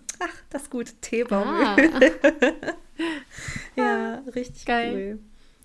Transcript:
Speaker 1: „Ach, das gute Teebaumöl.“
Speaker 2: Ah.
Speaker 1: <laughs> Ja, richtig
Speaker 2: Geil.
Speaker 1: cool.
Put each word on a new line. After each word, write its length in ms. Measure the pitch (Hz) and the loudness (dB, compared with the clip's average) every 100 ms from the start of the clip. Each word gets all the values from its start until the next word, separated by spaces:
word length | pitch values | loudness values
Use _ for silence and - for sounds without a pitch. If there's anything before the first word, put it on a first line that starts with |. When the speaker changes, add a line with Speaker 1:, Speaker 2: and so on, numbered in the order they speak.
| - - | -14 -10
Speaker 1:
„Ach, 160 | 339 - - | -10 -10 -12
das 180 | 285 285 | -12 -8
gute 240 | 247 233 - | -8 -8 -12
Teebaumöl.“ 640 | - 226 240 196 220 330 | -6 -4 0 0 0 2
Speaker 2:
Ah. 360 | 262 202 311 302 | 2 6 4 8
Speaker 1:
<laughs> 720 | 254 - 294 - 247 - - 339 - - 330 302 254 - - - - - | 6 6 2 4 2 2 -6 -10 -12 -8 -6 -6 -12 -16 -12 -12 -8 -2
Ja, 460 | 240 233 226 233 269 | 0 0 -4 -8 -10
richtig 300 | 247 247 - - | -8 -8 -8 -2
Speaker 2:
Geil. 260 | 240 233 | -2 -2
Speaker 1:
cool. 240 | 196 196 214 - - - _ | -4 -6 -10 -14 -20 -20 _